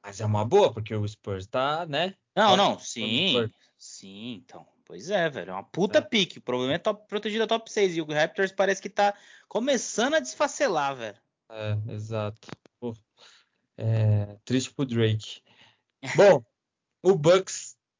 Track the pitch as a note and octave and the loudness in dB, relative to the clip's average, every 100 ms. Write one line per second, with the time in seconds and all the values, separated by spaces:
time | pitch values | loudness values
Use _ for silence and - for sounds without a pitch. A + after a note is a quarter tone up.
0 | - G2+ G#2+ G#2 A#2 G3 D#3+ A2 A2 G#2+ | -16 -6 -2 0 2 4 4 2 -6 -4
1 | G#2 - - F#2+ G2 B2+ C3+ D#3 E3+ C#3 | -6 -8 -10 -10 -6 -2 -2 -2 -4 -4
2 | F#3 - _ F#3+ G#3+ F#3+ F3+ G2 - A#2+ | -4 -6 _ 2 4 6 4 0 -8 -8
3 | G#2+ B2 F#3 B2 A2+ - _ _ - - | -2 0 2 0 -2 -6 _ _ -20 -20
4 | G2 G2 A#2+ G2 - F2 D#2+ _ - E2+ | -18 -14 -14 -14 -16 -20 -20 _ -20 -14
5 | D3 G3+ E3 A#2+ F2 F#2 - - G3 G3+ | -4 -2 0 -4 -8 -10 -8 -2 2 2
6 | - A3+ F3 A#2 - B2+ B2+ E3 A3 G3+ | 2 0 0 -4 -6 -2 -2 -2 -2 -6
7 | - G#3 G#3+ A3 G#3+ A3+ A3+ A3 G3 E3 | -6 -8 -4 -2 -2 -2 -2 0 0 0
8 | D#3 D3+ D#3+ - F#3+ G3 F#3+ F#3+ G3 - | -2 0 0 0 -2 0 0 -2 -4 0
9 | G3+ G3+ - - - G#3+ C4+ B3 - - | 0 0 -12 -20 -8 -4 0 -2 -2 -2
10 | C4 D#4+ - - C#4+ - C4+ D#3 C#3 C3 | 0 0 -2 -4 -4 0 0 0 -2 -4
11 | A2 - _ _ _ A2+ G#2+ G#2 A2 G#2+ | -10 -12 _ _ _ -8 -4 -4 -4 -10
12 | G#2+ A2 G#2+ A2 - - _ _ A#2+ A2+ | -6 -6 -6 -8 -16 -20 _ _ -12 -12
13 | _ _ - _ _ _ _ - A2+ A2 | _ _ -20 _ _ _ _ -6 -2 2
14 | G#2+ G#2 G#2 G#2 - B2+ - - C3+ A#2 | 2 2 -2 -10 -4 -4 -2 -6 -2 2
15 | A2 A2 - - _ _ _ _ _ _ | 2 0 -6 -18 _ _ _ _ _ _
16 | C3+ D3 G3+ C#3+ - _ _ _ _ _ | 0 6 8 8 2 _ _ _ _ _
17 | F3+ F#3 D#3 F#3+ F#3+ - - - _ | 2 4 6 4 2 -10 -14 -20 _